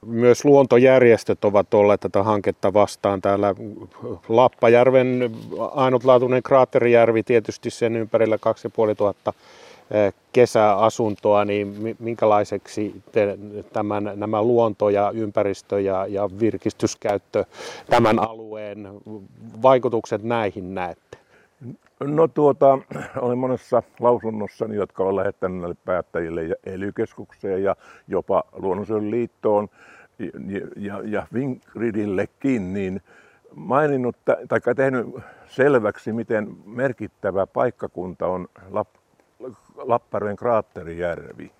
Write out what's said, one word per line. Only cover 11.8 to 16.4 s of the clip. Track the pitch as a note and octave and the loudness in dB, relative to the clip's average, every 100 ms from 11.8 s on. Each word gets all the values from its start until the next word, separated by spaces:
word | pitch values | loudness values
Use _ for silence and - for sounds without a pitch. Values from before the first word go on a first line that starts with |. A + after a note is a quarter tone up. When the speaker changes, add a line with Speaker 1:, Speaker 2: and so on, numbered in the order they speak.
| A2 G#2+ | -10 -8
Speaker 1:
minkälaiseksi | A2+ A#2 A2 G#2 G#2 G2+ - - G#2 F#2+ _ | -10 -2 2 2 0 -6 -10 -8 -8 -10 _
te | A#2 G2+ F#2+ G#2 G#2 - | -2 -2 -4 -12 -14 -10
tämän, | A2+ G#2 G#2 G#2 | -6 -4 -4 -6
nämä | G2+ G#2 G#2+ | -6 -4 0
luonto | A2+ A#2 A2+ G2+ G#2 | 2 2 2 0 0
ja | G2+ G2+ | 2 0
ympäristö | A2 G#2+ G#2+ G2+ F#2+ _ G2+ | -2 -4 -2 -2 -4 _ -4
ja, | G2 F#2+ G2 | -2 -2 -4
ja | G2 G2+ F#2+ | -6 -6 -2